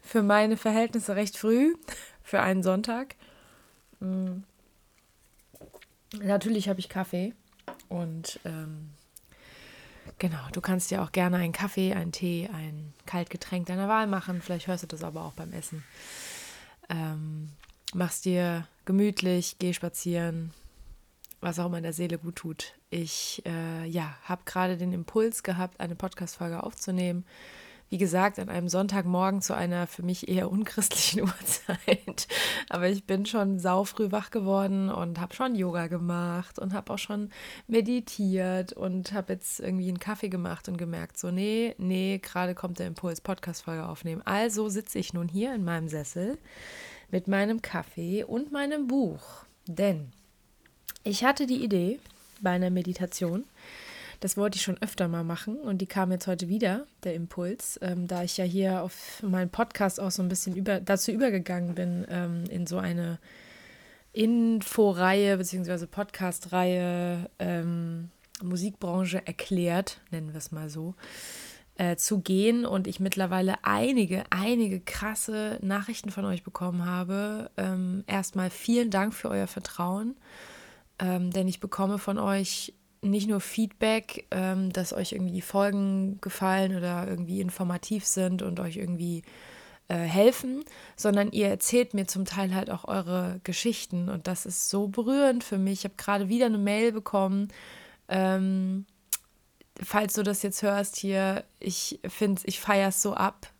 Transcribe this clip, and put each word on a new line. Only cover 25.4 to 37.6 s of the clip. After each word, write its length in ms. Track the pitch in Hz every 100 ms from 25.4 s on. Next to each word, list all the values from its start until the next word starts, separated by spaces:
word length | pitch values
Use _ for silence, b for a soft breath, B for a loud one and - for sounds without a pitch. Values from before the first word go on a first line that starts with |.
gehabt, 360 | - 180 180 -
eine 160 | 175 175
Podcast-Folge 680 | 185 - 175 - 175 170
aufzunehmen. 640 | - - - 185 180 175 180 B B B B B B
Wie 80 | 185
gesagt, 400 | 185 175 202 202
an 100 | 190
einem 180 | 175 175
Sonntagmorgen 760 | 180 196 196 180 180 190 196
zu 140 | - -
einer 320 | 175 175 175
für 160 | -
mich 240 | 175 180 -
eher 240 | 180 175
unchristlichen 720 | 196 220 - 202 - - 202
<laughs> 20 |
Uhrzeit. 1040 | 196 - - - - 180 - - - - - B B B B
Aber 200 | 175 180
ich 160 | 196 -
bin 200 | 196 208
schon 340 | 226 196 190
saufrüh 520 | 180 185 196 - 208
wach 180 | 208 190
geworden 600 | 226 196 196 196 196 190
und 320 | - 175 170
hab 120 | 175
schon 220 | - 262 233
Yoga 320 | 180 175 165
gemacht 720 | 175 175 175 175 175 180 -
und 140 | 190
hab 160 | 196 -
auch 80 | 202
schon 320 | - 208 208 B B B